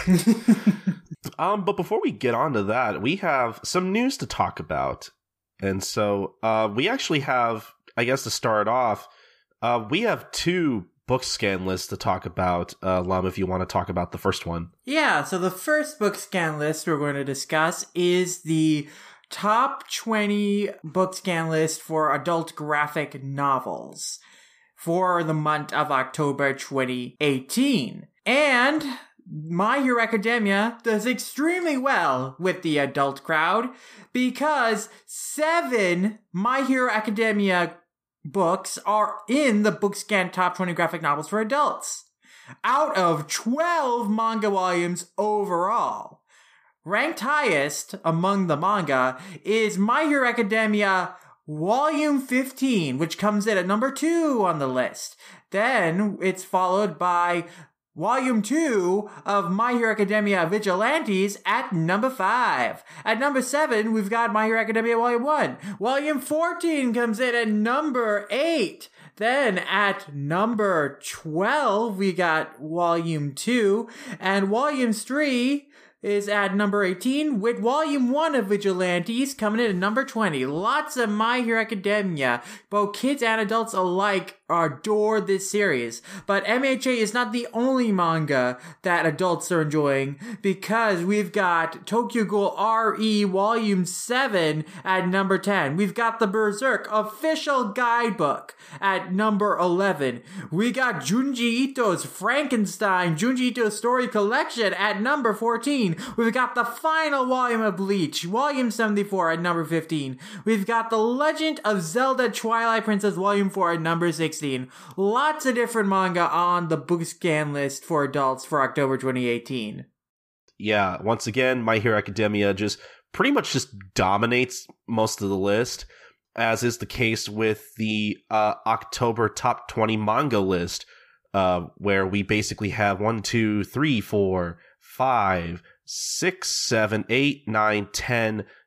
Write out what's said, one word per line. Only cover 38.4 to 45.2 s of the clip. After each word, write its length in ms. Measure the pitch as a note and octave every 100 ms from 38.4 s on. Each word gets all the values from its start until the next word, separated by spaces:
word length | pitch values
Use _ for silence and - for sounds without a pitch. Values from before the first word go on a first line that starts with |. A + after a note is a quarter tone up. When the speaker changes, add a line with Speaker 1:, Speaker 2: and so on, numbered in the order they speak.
| E3+ F#3 - - -
Speaker 1:
are 320 | G#3+ G#3 - -
in 360 | C4+ C#4+ G#3
the 60 | G#3
Bookscan 640 | E3 G3+ G3+ - G#3 F3+
Top 240 | F#3 F3+ F3
Twenty 160 | F3+
Graphic 300 | E3+ E3 E3+
Novels 260 | D#3 C#3+ D3+
for 140 | G#3
Adults 640 | A3 C#4 D4 - - - - _ _ - - B2+
out 320 | G#3+ C4+ D4+ F#3+
of 320 | F3 D#3 D3
twelve 800 | - A3+ C4+ E4+ E4+ C4+ A#3+ G#3+
manga 400 | A3 A3+ A3 G#3
volumes 640 | G3 F#3 F3 F3 F3 -
overall. 1040 | -